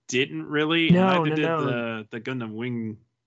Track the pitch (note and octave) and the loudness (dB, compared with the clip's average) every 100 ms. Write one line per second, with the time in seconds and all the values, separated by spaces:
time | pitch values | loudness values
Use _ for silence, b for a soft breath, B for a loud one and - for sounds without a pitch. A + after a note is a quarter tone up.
0 | - B2 D3 D#3 D3+ D3 D#3 E3 E3 F3 | -4 0 0 -4 -4 0 2 2 4 6
1 | F#3+ F3+ D#3 D#3 D#3+ E3 D3 A#2+ A#2 A2 | 4 4 2 0 0 0 0 -2 -4 -6
2 | G#2 A#2 A2+ C3 A2+ G#2+ B2 A#2+ A2+ G#2+ | -8 -10 -6 -6 -6 -6 -6 -4 -6 -10
3 | _ _ | _ _